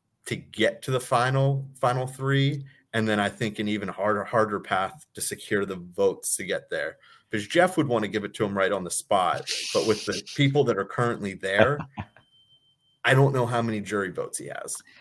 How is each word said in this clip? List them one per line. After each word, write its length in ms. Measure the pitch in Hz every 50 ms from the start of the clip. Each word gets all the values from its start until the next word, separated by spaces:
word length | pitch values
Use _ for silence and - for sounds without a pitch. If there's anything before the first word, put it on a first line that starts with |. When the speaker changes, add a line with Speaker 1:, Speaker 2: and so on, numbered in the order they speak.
| _ _ _ _ -
Speaker 1:
to 100 | - 117
get 460 | 90 - - - - 107 - - -
to 80 | - -
the 100 | 131 127
final, 680 | - - 127 120 123 127 135 135 135 139 139 135 139 - - -
final 260 | - 123 123 131 127
three, 580 | 135 - - 135 135 139 139 139 139 147 139 139 - - _ _ _ -
and 140 | 113 110 107
then 100 | 107 104
I 100 | 101 101
think 300 | 101 - 117 110 104 -
an 100 | 107 104
even 200 | 104 104 101 92
harder, 360 | - - 98 107 107 101 98
harder 360 | - - 113 107 104 104 95
path 440 | - - 101 95 95 92 - 147 - _ -
to 60 | 98
secure 460 | - - 101 - - - 110 101 98
the 100 | 95 95
votes 600 | 90 87 90 87 101 98 95 90 - - - -
to 80 | - 98
get 260 | 90 92 - - -
there. 280 | 85 80 73 80 - _ _ - - - _ _
'Cause 160 | - 107 104
Jeff 300 | - - 170 175 185 -
would 120 | 165 147 117
wanna 200 | 120 110 107 98
give 160 | 92 107 101
it 100 | 98 -
to 100 | - 113
him 120 | 98 101
right 140 | 98 95 95
on 120 | 101 95 90
the 60 | 85
spot, 600 | - - - - 107 98 90 85 73 65 - - - - - - -
but 120 | 104 -
with 180 | 110 104 - -
the 180 | 104 95 92
Speaker 2:
<laughs> 140 | - - -
Speaker 1:
people 280 | - 143 139 135 147 135
that 120 | 120 107 98
are 60 | 95
currently 500 | - - - 120 120 117 - 98 98 95
there, 440 | 87 - 95 98 104 110 127 147 147 151 - -
Speaker 2:
<laughs> 1080 | - - - _ - _ _ _ _ _ _ _ _ _ _ _ _ _ _ _ _ -
Speaker 1:
I 100 | 117 135
don't 180 | 135 139 123
know 140 | 117 127 120
how 160 | 113 120 117
many 180 | 117 117 110 104
jury 300 | 98 92 107 101 98 92
votes 280 | 85 - - - - -
he 80 | -
has, 300 | 71 - - - - - - - _ - -